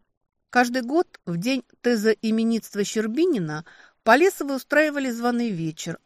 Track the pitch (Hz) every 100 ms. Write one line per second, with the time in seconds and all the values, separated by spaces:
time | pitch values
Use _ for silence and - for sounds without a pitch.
0 | _ _ _ _ _ 247 247 254 240 311
1 | 359 - - 170 208 262 - _ 240 240
2 | 214 214 220 220 226 226 - 196 202 220
3 | 220 240 370 262 160 151 - - - _
4 | - 247 370 - 285 269 - 294 311 285
5 | 262 233 240 240 240 180 160 156 - 165